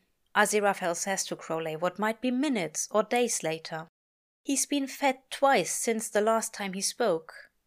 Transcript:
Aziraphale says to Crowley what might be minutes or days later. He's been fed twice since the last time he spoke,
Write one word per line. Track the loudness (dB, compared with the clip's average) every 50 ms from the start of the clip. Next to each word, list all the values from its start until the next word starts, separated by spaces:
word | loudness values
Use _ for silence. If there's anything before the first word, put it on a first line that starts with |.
| _ _ _ _ _ _ _
Aziraphale | 2 4 4 4 2 2 2 2 0 -2 -2 -2
says | -2 -2 -2 -2 -2 -2
to | -4 -6
Crowley | -8 -6 -6 -4 -4 -4 -4 -4
what | -2 -2 -2 -2 0
might | -2 -2 -2 -2
be | -2 0
minutes | 0 2 0 0 0 0 -2 -2 -4 -6 -6 0
or | 0 0 2
days | 2 2 0 2 0 0 -2 -2
later. | -2 -4 -4 -6 -8 -10 -10 -10 -12 _ _ _ _ _ _ _ _ _ _ _
He's | -2 -2 0 0
been | 0 -2 -2 -2
fed | -4 -4 0 2 2 2 0 -4 _
twice | -2 2 4 6 6 4 2 0 -2
since | -2 -2 -2 -2 -2 -4 -2
the | 0 2
last | 2 4 2 2 0 -4 -6
time | -6 -6 -6 -4
he | -4
spoke, | -4 -4 -2 0 2 2 2 0 -2 -6 -16 -20 -20 -20 _ _ _